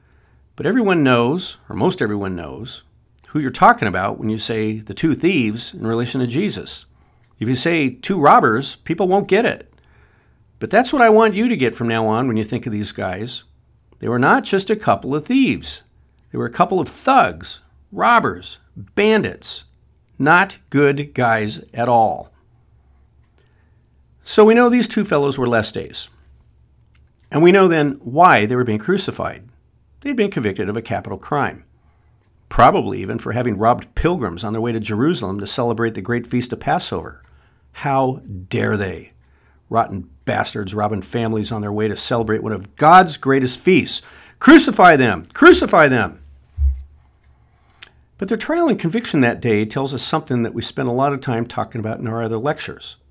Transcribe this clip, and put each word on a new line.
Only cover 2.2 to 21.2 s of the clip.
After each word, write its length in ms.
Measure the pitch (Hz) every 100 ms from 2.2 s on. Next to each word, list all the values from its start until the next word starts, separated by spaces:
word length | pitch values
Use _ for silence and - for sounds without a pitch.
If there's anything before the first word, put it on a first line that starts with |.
| 98 90
knows, 480 | 78 65 117 - _ _ _ _ _
who 120 | 151
you're 120 | 131
talking 360 | - 202 240 110
about 300 | 90 101 110
when 120 | 110
you 100 | 110
say 400 | - 113 107 110
the 160 | 110 -
two 180 | 160
thieves 640 | 127 165 180 110 110 - 185
in 100 | 110
relation 340 | 113 120 135
to 60 | 120
Jesus. 600 | 131 208 - - - - _ _ _ _ -
If 100 | 107
you 80 | 131
say 360 | 165 165 135
two 280 | 127 - 135
robbers, 580 | 143 233 143 110 139 -
people 300 | - 165 185
won't 200 | 196 196
get 180 | 190 233
it. 260 | - - _ _ _ _ _ _ _ _ -
But 140 | 110
that's 200 | 208 254
what 120 | 285
I 60 | 233
want 260 | 214 220 190
you 120 | 247
to 80 | 196
get 200 | 123 -
from 120 | 117
now 200 | 113 110
on 200 | 110 131
when 100 | 110
you 60 |
think 220 | 107 123 120
of 60 |
these 180 | 104 101
guys. 520 | - 98 92 117 - - _ _ _ _ - 110
They 40 |
were 100 | 120
not 240 | 143 160
just 260 | - 190 190
a 60 | 214
couple 400 | - 101 127 151
of 100 | 151
thieves. 560 | 262 247 95 123 - _ _ _ _ _
They 60 | 123
were 80 | 120
a 60 |
couple 280 | - 175 190
of 80 | 139
thugs, 720 | - - 262 131 82 - - _ _ _
robbers, 680 | 196 208 233 120 90 - - _ -
bandits. 880 | - - 214 220 117 - - - - _ _ _ _ -
Not 380 | 139 175 190 - _
good 460 | 139 143 143 143
guys 440 | -